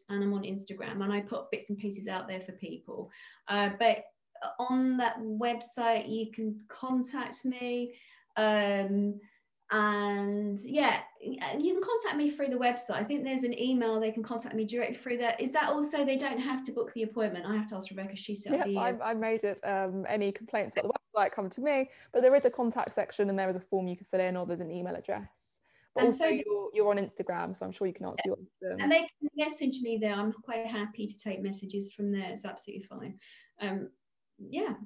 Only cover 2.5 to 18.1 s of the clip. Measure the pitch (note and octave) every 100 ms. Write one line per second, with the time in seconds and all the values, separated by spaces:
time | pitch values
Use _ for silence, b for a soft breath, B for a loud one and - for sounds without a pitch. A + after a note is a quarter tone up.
2.5 | F#3 E3 E3 - - - B B B -
3.5 | G3+ G3+ G3 A3+ - - _ _ - -
4.5 | - B3 B3+ C4 B3+ A#3 - A3 G#3+ A#3+
5.5 | A#3 - - A#3 A3+ - A3 A3 A3+ A3
6.5 | G#3+ - - C4 B3+ B3 C#4 A#3+ - B3+
7.5 | B3 B3 B3 A#3+ B B B _ - G#3+
8.5 | G#3+ G3+ G3+ G3 G3+ G3+ G#3 B B _
9.5 | _ - G#3+ G#3 G#3 G3+ G3+ G3+ G#3 G#3
10.5 | G3+ A3+ D4 C4 - - - - - -
11.5 | D4 E4 F#4+ G#4+ A4+ G#4 D4 D4 - C4+
12.5 | B3 B3 B3 - F#3 G#3+ C#4+ C4 C4 B3
13.5 | A#3+ B3+ B3+ A3+ A3 A3 A3 A3 A#3 A#3
14.5 | A3 G#3+ A#3+ - A#3+ B3+ A#3+ A#3+ - C4
15.5 | D4+ - D4 D4 D4+ C4+ C4+ C#4 B3 C4
16.5 | C4 A#3+ A#3 G#3+ A#3 A3 A#3+ G#3+ F3+ F#3+
17.5 | G#3+ G#3+ F#3+ F#3+ F#3+ F#3+